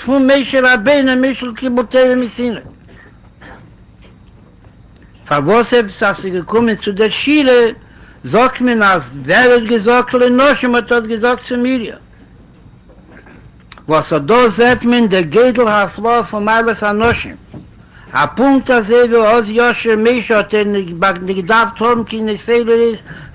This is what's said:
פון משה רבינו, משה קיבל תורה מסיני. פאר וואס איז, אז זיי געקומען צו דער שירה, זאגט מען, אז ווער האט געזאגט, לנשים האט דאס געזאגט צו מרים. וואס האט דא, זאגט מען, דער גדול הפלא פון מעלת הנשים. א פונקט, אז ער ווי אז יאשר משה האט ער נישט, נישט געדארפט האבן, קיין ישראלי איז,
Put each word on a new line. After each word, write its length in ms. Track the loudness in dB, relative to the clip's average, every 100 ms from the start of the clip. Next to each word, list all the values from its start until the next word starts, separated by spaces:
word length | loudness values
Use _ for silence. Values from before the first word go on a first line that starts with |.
פון 260 | -2 0 2
משה 280 | 2 0 0
רבינו, 500 | 2 2 2 2 2 0
משה 300 | 0 -4 -10 -8
קיבל 260 | -4 -2
תורה 320 | 0 2 2
מסיני. 460 | 2 -2 -6 -6 -6 -12 -20 -20 -20 -20 -20 -20 -20 -20 -20 -20 -20 -20 -20 -20 -20 -20 -20 -20 -20 -20 -20 -20 -20 -20 -20 -4
פאר 120 | -2
וואס 300 | 2 2 2
איז, 280 | 0 0 -4
אז 180 | -4 -4
זיי 100 | -6
געקומען 460 | -8 -2 0 0 -2
צו 160 | -4
דער 180 | -2 -2
שירה, 520 | -2 0 2 4 4 2 -2 -16 -20 -20 -18
זאגט 360 | -2 0 0 0
מען, 220 | -2 2
אז 200 | 2 0 -4 -10 -2
ווער 240 | 2 4
האט 100 | 2
געזאגט, 520 | 2 0 2 0 0
לנשים 600 | 0 2 4 2 2 0
האט 140 | -2 0
דאס 160 | -2
געזאגט 380 | -2 -2 -2 -2 -4
צו 80 | -4
מרים. 380 | -2 -4 -6 -14 -20 -20 -20 -20 -20 -20 -20 -20 -20 -20 -20 -20 -20 -20 -20 -20 -20 -16 -2
וואס 240 | -2 0
האט 100 | -4
דא, 260 | 2 2 2
זאגט 340 | 2 2 2
מען, 260 | 2 2 2
דער 120 | 0
גדול 480 | 0 2 2 2 0
הפלא 540 | 0 -2 -4 -2 -2
פון 220 | -2 -4
מעלת 380 | -2 0 0 -2
הנשים. 540 | -4 0 0 -2 -6 -16 -20 -20 -20 -20 -20 -20 -8
א 120 | -2 -2 0
פונקט, 340 | 2 2 2
אז 200 | 0 2
ער 140 | 2 4
ווי 160 | 4 4
אז 180 | 2 0
יאשר 480 | 0 0 0 -2 0
משה 400 | 2 0 0 -2
האט 180 | 0
ער 100 | -2
נישט, 300 | 0 -2 -6 -4 -2 -2
נישט 140 | -6 -6
געדארפט 460 | 0 0 0 -2
האבן, 220 | -2 -2
קיין 240 | -4 -6 -6
ישראלי 440 | -6 -2 -2 2
איז, 260 | 2 2 -2 -10 -20 -20